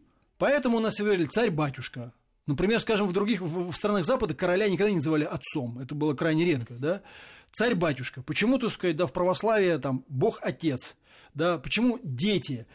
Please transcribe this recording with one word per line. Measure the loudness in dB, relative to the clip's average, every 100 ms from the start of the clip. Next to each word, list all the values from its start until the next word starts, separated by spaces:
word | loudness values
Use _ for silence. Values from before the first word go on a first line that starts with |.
| _ _ _ -2
Поэтому | 2 2 2 2
у |
нас | 0
всегда | 0 2
говорили: | 2 2
«Царь-батюшка». | 2 0 0 -2 -4 -10 -10 -14 -16 _ _ -4
Например, | 0 2 2
скажем, | 2 2 2
в |
других, | 0 0 0
в, | -2 -4 -4
в |
странах | -2 0 0
Запада | 2 0 0
короля | -2 0 2 2
никогда | 2 2
не |
называли | 2 2 0
отцом. | 0 -4 -4 -4 -6 -8
Это | -8
было | -2 -2
крайне | 0 0 2
редко, | 2 0 -4 -6
да? | -4 -4 -8 -20 -20 -20 _
«Царь-батюшка». | 0 0 2 0 0 -6 -10
Почему, | -6 0 2 2
так | 0
сказать, | 0 -2
да, | 0
в | -2
православии | 0 2 2 2 4 4 2
там | 0 -4 -4
Бог-отец? | 0 0 0 -6 -2 -2 -2 -6 -12 _ -20 -14
Да, | -2 -2 -2
почему | -2 0 2 0
дети, | -6 -2 0 0 -2 -6 -10